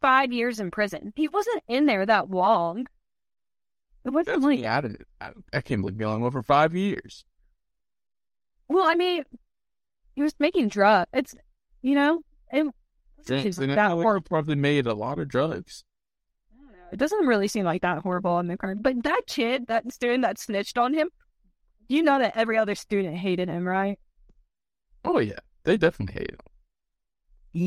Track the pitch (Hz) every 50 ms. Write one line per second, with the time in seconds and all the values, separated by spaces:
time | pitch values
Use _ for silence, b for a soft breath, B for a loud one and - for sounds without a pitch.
0 | - 277 262 262 269 254 240 240 226 247 240 220 208 175 - - 208 196 - -
1 | - 202 - - 311 302 - 403 403 440 466 - - - 233 262 302 294 226 190
2 | 190 208 220 202 - 190 190 180 180 196 226 180 170 170 170 214 262 - _ _
3 | _ _ _ _ _ _ _ _ _ _ _ _ _ _ _ _ _ _ _ _
4 | - 247 262 302 339 - - 330 262 285 285 156 120 110 113 139 151 117 101 98
5 | 98 - _ - 92 - - - - _ - 120 - - 131 104 95 101 95 110
6 | 110 107 107 110 117 123 131 131 107 - 143 143 156 160 165 180 190 202 185 -
7 | - - - - - _ _ _ _ _ _ _ _ _ _ _ _ _ _ _
8 | _ _ _ _ _ _ _ _ _ _ _ _ _ - 285 370 349 320 330 339
9 | 359 359 359 339 277 - - - _ _ _ _ _ _ _ _ _ _ _ _
10 | _ _ _ - 277 208 - - 285 320 - 359 262 208 - 208 196 208 220 190
11 | 170 - - 269 262 - - - _ _ _ _ _ _ _ _ - 254 277 285
12 | 285 294 330 339 311 _ _ _ _ - - 277 311 294 - _ _ _ _ _
13 | _ _ _ _ - - 127 135 135 214 175 170 135 135 143 175 208 208 175 170
14 | 170 226 208 190 160 - 175 160 151 151 151 143 139 143 147 143 127 117 113 104
15 | 104 120 139 170 160 139 131 123 143 160 147 - - - - - - _ _ _
16 | _ _ _ _ _ _ _ _ _ _ _ 247 - - - - - - - 202
17 | 262 311 403 427 359 262 233 208 196 208 - 220 190 170 160 180 - 180 175 151
18 | - 185 180 180 180 180 175 175 175 170 175 196 - 196 190 208 214 262 262 240
19 | 226 294 330 440 - - - - 247 233 247 269 240 - 226 226 - 233 - -
20 | 247 240 240 262 254 202 196 - - - 214 196 202 - - 247 240 254 285 311
21 | 302 349 - _ _ _ _ _ _ _ _ _ _ _ _ _ _ - 254 302
22 | 330 302 277 269 254 214 - 226 226 226 220 220 220 208 202 - - - 214 202
23 | 190 175 151 175 180 196 180 175 180 180 156 170 180 180 185 190 196 196 202 -
24 | _ _ _ _ _ - _ _ _ _ _ _ _ _ _ _ _ _ _ _
25 | - - 359 302 123 104 - - - _ _ _ - 156 185 214 165 160 - -
26 | 107 95 - - - - 50 - - - _ _ _ _ _ _ _ _ _ _
27 | _ _ _ _ _ _ _ _ _ - - 165 175